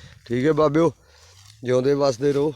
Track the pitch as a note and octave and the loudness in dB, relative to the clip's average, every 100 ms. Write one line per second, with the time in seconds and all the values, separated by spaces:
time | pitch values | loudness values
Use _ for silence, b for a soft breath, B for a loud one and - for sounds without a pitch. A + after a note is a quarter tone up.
0 | B B - B2 C#3+ D3+ D3+ D3+ E3 - | B B -8 -2 0 2 2 2 0 -2
1 | b b b b b - B2 B2+ C3 C#3+ | b b b b b -14 -2 0 0 0
2 | C#3 A#2 C#3+ C#3 D3+ | 0 0 -2 0 -2